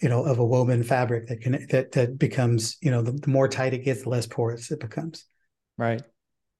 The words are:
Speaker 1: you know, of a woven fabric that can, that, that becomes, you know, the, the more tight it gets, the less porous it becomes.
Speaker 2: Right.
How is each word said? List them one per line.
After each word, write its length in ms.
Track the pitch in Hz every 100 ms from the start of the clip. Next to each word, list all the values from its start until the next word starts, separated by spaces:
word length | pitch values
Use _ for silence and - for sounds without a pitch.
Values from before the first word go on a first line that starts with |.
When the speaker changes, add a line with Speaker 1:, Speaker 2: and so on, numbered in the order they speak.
Speaker 1:
you 80 | 143
know, 140 | 120
of 160 | 151 120
a 60 | 117
woven 380 | 127 123 120
fabric 440 | 117 127 120 117 -
that 140 | 113
can, 260 | 127 139 -
that, 240 | 131 131
that 240 | 135 123 135
becomes, 600 | 131 - 123 117 110 -
you 100 | 156
know, 100 | 120
the, 100 | 117
the 160 | 139 143
more 180 | 135 135
tight 260 | 135 131
it 100 | 123
gets, 200 | 135 131
the 60 | 117
less 180 | 123 113
porous 440 | - 117 120 -
it 80 | 156
becomes. 460 | 113 - 165 - - _ _ _ _ -
Speaker 2:
Right. 240 | 117 117 - _ _ _ _